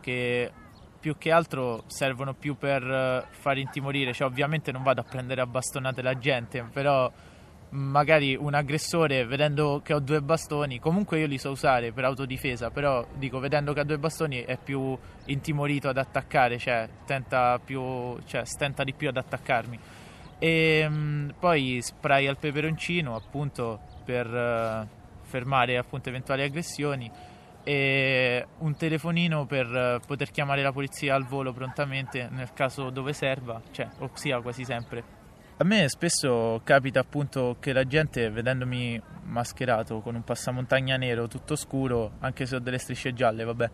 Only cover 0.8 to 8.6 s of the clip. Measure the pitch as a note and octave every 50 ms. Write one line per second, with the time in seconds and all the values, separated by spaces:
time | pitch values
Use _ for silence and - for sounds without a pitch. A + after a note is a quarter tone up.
0.8 | - - - - - D#3 C#3+ - - D#3+ D#3+ E3+ E3 - - C3+ B2+ B2 A#2 A2
1.8 | - - - - C#3+ C3+ C3 A#2+ C#3 C#3 C3 - - D3 C#3 - - C#3 C#3 C3+
2.8 | B2 B2+ C3 C3 C3 B2+ B2+ B2+ - - - - - C#3+ C3+ C3+ C#3 C3 - C#3+
3.8 | C3+ C#3 C#3 C#3 C3+ B2 A#2+ - C#3+ C3 B2 C3 C#3+ C#3+ D#3+ D#3 - D3 C3 C3
4.8 | C3+ C3+ B2+ B2+ A#2+ - - B2+ B2+ B2 C3 B2 B2+ B2 A#2+ C3 - - - C#3
5.8 | C3 C3 C3 - B2+ B2+ C3 B2+ A#2 C#3+ C3+ A#2+ A#2 - - B2+ A#2 A2+ - C#3
6.8 | C#3 D3 C#3 C3 B2+ - - - - - - - - - - - - - - C#3
7.8 | C#3 C#3 C#3 C#3+ D3 C#3 D#3+ D3+ C#3+ C3+ C3+ - D3 D3 C#3+ C#3+